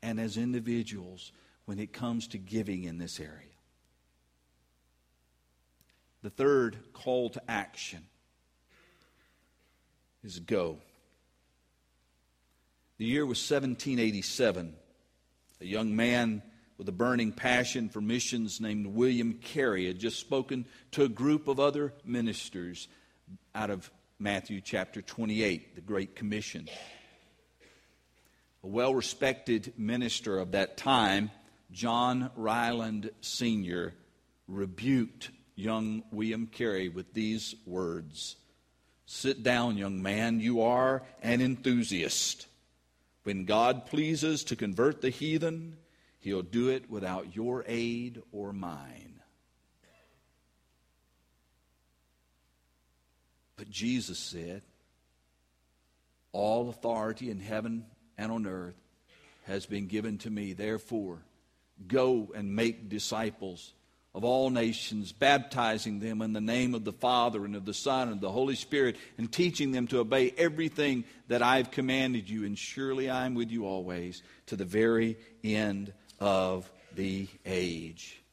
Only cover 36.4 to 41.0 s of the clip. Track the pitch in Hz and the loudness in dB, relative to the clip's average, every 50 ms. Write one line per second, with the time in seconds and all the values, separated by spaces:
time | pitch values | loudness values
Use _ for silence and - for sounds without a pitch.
36.4 | 117 110 - - 123 117 104 95 95 90 82 90 90 - - 110 110 107 110 110 | -4 -6 -4 -2 0 0 0 0 -2 -2 -4 -6 -10 -6 -4 -2 0 0 0 -2
37.4 | 107 - - - - 95 90 92 92 85 82 85 80 76 76 - - - - - | -4 -8 -12 -12 -12 -8 -4 -4 -2 -2 -4 -6 -8 -10 -12 -10 -10 -10 -12 -14
38.4 | _ _ _ _ _ _ _ _ _ _ _ _ _ - - - - 131 139 - | _ _ _ _ _ _ _ _ _ _ _ _ _ -14 -12 -4 0 0 0 2
39.4 | 110 123 123 120 120 120 110 101 98 98 98 92 92 95 101 107 110 117 113 113 | 2 4 4 4 4 2 2 0 -2 -2 -2 -2 0 0 2 2 2 2 2 2
40.4 | 110 117 123 117 110 113 123 123 131 131 135 131 | 2 2 4 4 4 6 6 6 6 4 4 2